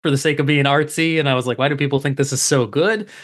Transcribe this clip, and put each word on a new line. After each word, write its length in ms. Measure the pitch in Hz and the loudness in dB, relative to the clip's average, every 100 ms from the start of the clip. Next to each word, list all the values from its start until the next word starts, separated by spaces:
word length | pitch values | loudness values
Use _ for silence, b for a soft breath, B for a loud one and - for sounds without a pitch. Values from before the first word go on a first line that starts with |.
for 80 | 165 | -2
the 80 | 139 | 0
sake 200 | 156 147 | 0 0
of 80 | 147 | 2
being 180 | 147 | 2
artsy, 540 | 139 143 151 - 165 160 | 2 2 0 -2 0 0
and 100 | 143 | 0
I 60 | |
was 120 | 127 123 | 0 0
like, 120 | 117 | 0
"Why 100 | 135 | 0
do 80 | 143 | 0
people 220 | 143 135 | 0 0
think 160 | 143 135 | 0 -2
this 160 | 139 | -2
is 80 | 131 | -2
so 260 | - 139 110 | 0 0 0
good?" 420 | 135 190 214 202 B | 0 0 -2 -6 B